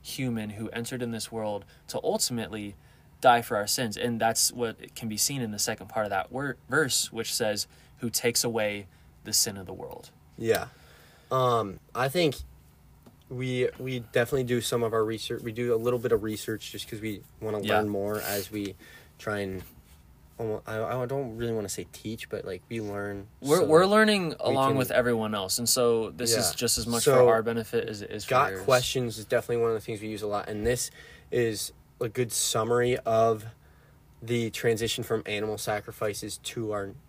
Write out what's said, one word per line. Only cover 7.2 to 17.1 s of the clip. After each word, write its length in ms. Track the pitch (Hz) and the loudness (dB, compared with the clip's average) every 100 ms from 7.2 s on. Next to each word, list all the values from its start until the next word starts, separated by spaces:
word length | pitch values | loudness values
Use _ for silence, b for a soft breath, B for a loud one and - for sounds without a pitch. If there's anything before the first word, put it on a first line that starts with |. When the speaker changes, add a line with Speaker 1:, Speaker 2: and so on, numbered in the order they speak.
| 113 | -4
Speaker 1:
says, 320 | - 110 104 - b b - | 0 0 0 -4 b b -8
"Who 120 | 117 | -4
takes 340 | - 120 117 | 0 0 2
away 420 | 123 113 107 104 101 b b - | 0 0 0 -2 -10 b b -18
the 80 | 104 | -2
sin 240 | 104 - 98 | 0 0 -4
of 100 | 92 | -12
the 60 | |
world." 380 | 95 - - - - - - | -12 -12 -14 -18 -20 -20 -6
Speaker 2:
Yeah. 320 | 113 101 - B B B B B B | 2 2 0 B B B B B B
Um, 480 | 131 127 117 104 87 - | 2 4 2 0 -6 -12
I 140 | - 135 | -2 0
think 280 | 175 160 - - - - - - - - - - | 2 2 0 -10 -18 -20 -20 -20 -20 -20 -20 -12
we, 400 | 123 127 127 127 - | -6 -4 0 0 -2
we 200 | 131 127 | -6 -6
definitely 440 | 113 131 120 139 | -2 0 2 0
do 180 | 123 120 | 0 0
some 200 | 110 120 | 0 0
of 120 | 117 | 0
our 100 | 113 | 2
research. 380 | 110 110 - 120 | 0 -2 -6 -6
We 100 | 120 | -6
do 220 | 110 120 | -4 0
a 20 | 113 | 2
little 220 | 120 123 | 2 0
bit 140 | 120 | 2
of 100 | 113 | 2
research 500 | 110 104 - 110 - | 2 -4 -4 -6 -6
just 160 | 104 - | -12 -10
'cause 120 | 107 | -8
we 180 | 110 | -6